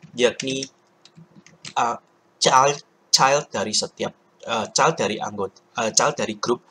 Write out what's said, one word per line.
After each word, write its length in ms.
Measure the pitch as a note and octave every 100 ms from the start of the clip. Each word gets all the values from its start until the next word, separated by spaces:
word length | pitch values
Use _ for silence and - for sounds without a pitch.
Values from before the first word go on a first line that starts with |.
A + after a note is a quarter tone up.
| -
yakni, 560 | A#2+ A#2+ - C3+ C3+ C3+ _ _ _ - - - - _ _ - -
uh, 160 | A#2+ - _ _ _ -
child, 400 | - C3+ C#3 D3 - _ -
child 400 | - C#3 C#3+ D3+
dari 240 | A2 G2+
setiap, 400 | G2+ - - G2+ - _ _ -
uh, 240 | A#2 G#2
child 320 | - D3+ D#3
dari 160 | G#2 G#2+
anggota, 480 | G#2+ G#2+ F#2+ _ _ -
uh, 80 | A2+
child 240 | - C3
dari 240 | D3 G#2+ G#2
grup 240 | - A#2+ _